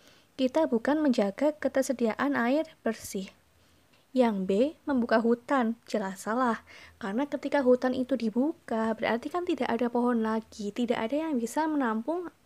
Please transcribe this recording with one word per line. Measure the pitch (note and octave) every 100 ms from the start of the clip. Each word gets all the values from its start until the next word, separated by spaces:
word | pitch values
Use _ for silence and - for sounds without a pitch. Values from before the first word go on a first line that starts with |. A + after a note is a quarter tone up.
| - - _
Kita | - C4 D#4 D#4
bukan | A#3 A#3+ D#4
menjaga | D4 A#3 G3+ - C#4+
ketersediaan | D4+ C4+ C4+ C4 B3+ A3+ G#3 C#4
air | C4+ A#3 C#4+ D#4+ -
bersih. | A#3 A3 - G3+ F#3+ - _ _ _ _ _ _ _ B3+
Yang | A#3+ G3+ F#3
B, | G3 C#4 E4 -
membuka | C4+ A#3 A3
hutan. | A3+ A#3 - C#4 A3+ A#3 -
Jelas | G#3+ F#3+ F#3+ -
salah, | A#3 B3+ A3 - - - -
karena | G3+ G#3+ D4
ketika | C#4+ C#4+ C#4+
hutan | B3+ B3 B3+
itu | B3+ B3+ B3+
dibuka, | A3+ A3 C#4+ E4+ - A3+ A3 A3
berarti | A3 A3 C#4+
kan | F4+ F4+
tidak | C#4+ B3 A#3
ada | A#3+
pohon | A#3+ A#3+ A#3+ A3
lagi, | A3 - - G3+
tidak | G3+ A#3+ B3
ada | A3+ C#4+ D#4+
yang | C4+
bisa | A3+ - D#4+
menampung | D4+ B3 A3 A#3 E4+ E4+ _